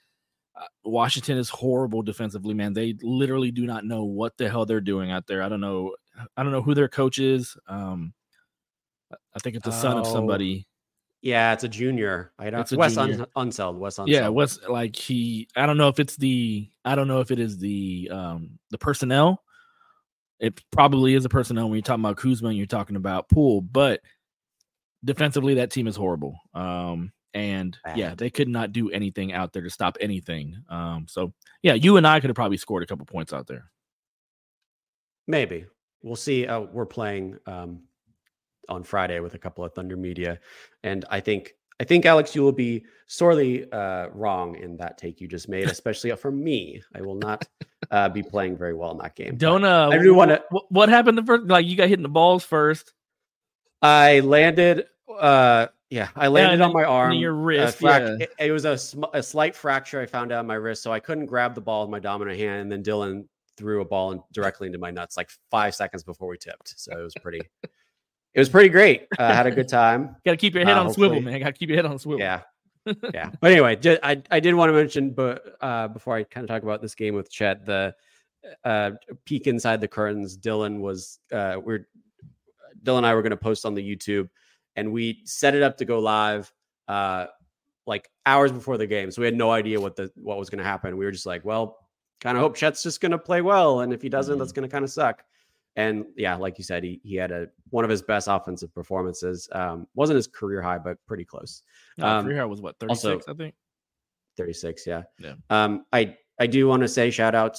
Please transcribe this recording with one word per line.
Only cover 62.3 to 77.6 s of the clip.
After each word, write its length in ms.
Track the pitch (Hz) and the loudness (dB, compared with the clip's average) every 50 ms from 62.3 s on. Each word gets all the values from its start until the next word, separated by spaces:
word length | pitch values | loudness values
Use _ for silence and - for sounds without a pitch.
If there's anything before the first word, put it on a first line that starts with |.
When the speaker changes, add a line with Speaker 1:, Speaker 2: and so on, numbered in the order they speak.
| 95 95 | -6 -4
Speaker 2:
hand, 240 | 107 104 101 101 101 | -4 -4 -4 -6 -6
and 100 | 101 101 | -8 -8
then 100 | 101 98 | -8 -4
Dylan 440 | 104 107 104 101 98 98 101 98 _ _ _ _ _ _ | -4 -2 -2 -2 -4 -6 -8 -10 _ _ _ _ _ _
threw 240 | - 104 104 107 104 | -14 -8 -4 -4 -4
a 40 | 98 | -4
ball 280 | 85 101 98 95 95 95 | -2 -2 -2 -2 -4 -6
in, 100 | 92 - _ - | -8 -12 _ -8
directly 340 | - 101 95 - - 98 | -4 -4 -4 -4 -6 -10
into 120 | 92 90 87 | -12 -10 -10
my 120 | 90 87 | -10 -10
nuts, 260 | 87 87 87 - - | -10 -10 -12 -12 -10
like, 140 | - 90 - - _ _ - | -10 -10 -10 -12 _ _ -4
five 240 | - 110 104 104 98 | -2 0 0 0 -2
seconds 280 | - 101 92 - 95 - | -4 -8 -8 -8 -10 -14
before 260 | - 87 - 95 90 | -14 -16 -12 -12 -12
we 100 | 90 87 | -12 -12
tipped. 360 | - 85 82 - - - - - | -16 -18 -20 -20 -20 -20 -20 -18
So 180 | - - 82 85 | -16 -14 -12 -12
it 40 | 85 | -12
was 120 | 85 - | -14 -14
pretty, 280 | - - 90 85 82 82 _ _ | -16 -14 -12 -12 -12 -12 _ _
Speaker 1:
<laughs> 100 | _ - - _ _ _ _ _ _ _ _ _ _ _ _ - | _ -20 -20 _ _ _ _ _ _ _ _ _ _ _ _ 4
Speaker 2:
it 40 | 135 | 4
was 80 | 135 135 | 4 6
pretty 220 | 131 185 208 190 | 10 10 10 10
great. 360 | 160 180 208 196 131 - - - - - | 10 10 8 8 8 4 0 -8 -4 0
Uh, 140 | 123 117 110 | 4 4 6
had 140 | 117 123 | 6 4
a 40 | 127 | 4
good 180 | 123 127 131 131 | 2 0 0 2
time. 480 | - 120 117 113 113 123 143 139 - - | 4 4 6 6 4 2 0 -6 -8 -4
Speaker 1:
<laughs> 40 | - | 0
Gotta 120 | 180 170 160 | 0 0 2
keep 160 | - 208 170 | 2 0 2
your 100 | 180 175 | 2 4
head 120 | 196 202 | 4 4
Speaker 2:
Uh, 40 | 196 | 4
Speaker 1:
on 60 | 180 175 | 4 2
a 40 | 147 | 2
swivel, 240 | 196 202 196 - | 4 4 4 4
Speaker 2:
hopefully 160 | 147 127 127 123 | 2 -2 -4 -6
Speaker 1:
man. 80 | 135 | -4
Gotta 120 | 131 147 135 | -4 -6 -6
keep 160 | - 175 156 | -6 -4 -2
your 80 | 151 | 0
head 100 | 165 170 | 0 0
on 60 | 156 143 | 0 -2
a 60 | 135 | -6
swivel. 220 | - 147 151 127 | -8 -6 -4 -2
Speaker 2:
Yeah. 200 | 101 92 92 92 - _ _ _ _ _ _ _ - | -2 -2 -2 -4 -6 _ _ _ _ _ _ _ -8
Speaker 1:
<laughs> 100 | 214 208 - - 247 - | -8 -8 -8 -8 -10 -8
Speaker 2:
Yeah. 160 | 85 80 - - - | -8 -8 -10 -4 2
But 100 | - 170 | 6 8
anyway, 240 | 185 170 139 120 113 | 8 10 8 6 4
ju-, 220 | 107 123 165 160 165 - | 4 4 4 4 4 4
I, 200 | 143 147 139 135 - | 0 -2 -2 -2 0
I 80 | 175 160 | 0 2
did 140 | 160 175 175 | 4 4 4
wanna 180 | 175 165 160 156 | 6 6 6 6
mention, 380 | 151 151 147 - 147 139 135 | 6 4 4 2 -2 -4 -4
but, 460 | 123 120 131 123 123 143 - - - - | -2 -2 -2 -4 -4 -6 -12 -20 -14 -10
uh, 280 | - 135 123 117 113 110 | -6 -4 -4 -4 -4 -6
before 260 | 110 110 - 127 120 | -8 -10 -8 -4 -4
I 60 | 113 107 | -4 -4
kinda 220 | - - 123 127 | -6 -10 -12 -10
talk 160 | 110 113 110 104 | -6 -6 -6 -4
about 180 | 107 107 107 - | -4 -6 -6 -6
this 120 | 107 - | -10 -10
game 200 | - 113 107 104 | -6 -4 -4 -4
with 160 | 101 95 - | -4 -6 -8
Chet, 360 | - - 107 101 95 101 | -6 -2 0 0 -2 -2